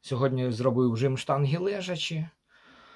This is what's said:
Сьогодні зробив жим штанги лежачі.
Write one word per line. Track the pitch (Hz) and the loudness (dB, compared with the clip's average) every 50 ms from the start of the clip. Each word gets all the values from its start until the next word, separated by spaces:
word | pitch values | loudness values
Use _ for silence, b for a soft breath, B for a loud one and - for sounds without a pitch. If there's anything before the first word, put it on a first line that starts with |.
Сьогодні | _ - 135 120 135 135 127 131 127 127 113 | _ -6 -2 0 2 2 2 0 0 -2 -2
зробив | 110 123 131 113 123 127 123 113 | 0 0 2 2 4 4 2 2
жим | 110 135 139 131 123 | 2 2 0 0 -2
штанги | - - 139 139 143 135 151 175 | -2 0 0 2 2 2 2 0
лежачі. | 185 202 202 196 180 180 180 151 - - 170 156 160 165 - _ _ B B B B B B B B B B | 0 -2 -2 -2 -4 -4 -4 -4 -4 -4 -4 -4 -6 -6 -10 _ _ B B B B B B B B B B